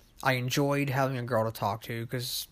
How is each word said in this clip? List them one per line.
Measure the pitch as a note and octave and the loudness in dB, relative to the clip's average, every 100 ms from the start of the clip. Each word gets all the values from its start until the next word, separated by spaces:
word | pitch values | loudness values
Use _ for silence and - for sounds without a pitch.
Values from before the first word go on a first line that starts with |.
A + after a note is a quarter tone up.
| - - | -20 -2
I | C3+ | 0
enjoyed | B2+ B2+ D3 C#3+ C#3+ C#3 | 2 2 2 2 2 2
having | C3 C3+ C3 | 2 2 0
a | |
girl | A#2 A2+ | 0 2
to | A2 | 2
talk | - G#2+ A2 | 0 -2 -2
to, | - A#2 A#2 | -6 -8 -6
'cause | B2+ B2 - - | -6 -4 -6 -8